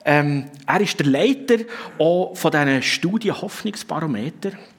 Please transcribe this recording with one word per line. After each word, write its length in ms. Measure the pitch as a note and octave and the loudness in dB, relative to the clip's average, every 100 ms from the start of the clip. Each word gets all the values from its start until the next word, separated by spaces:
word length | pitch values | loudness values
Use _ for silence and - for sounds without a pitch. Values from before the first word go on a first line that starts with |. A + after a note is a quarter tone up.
| - | 2
ähm, 440 | D3 D3 C#3+ C3+ - - | 2 2 0 -4 -6 0
er 160 | F3+ | 0
ist 160 | G3+ - | 0 0
der 80 | C#3+ | 2
Leiter 600 | C3+ A3+ C4+ - A#3 A3+ - - - | 4 2 2 2 0 0 -12 -8 0
auch 340 | D#3 F3+ F#3 - | 2 4 0 0
von 160 | D#3+ | 0
diesen 300 | D3+ C#3 C3 | 2 4 2
Studien 580 | - - E3+ A3 G3+ - | 0 -2 0 0 -2 -4
Hoffnungsbarometer. 1120 | - - G#3 G3+ - D#3 D#3+ G#2 C3+ - G3 G3 - | -6 -8 -8 -8 -6 -4 -2 -4 -6 -6 -8 -8 -16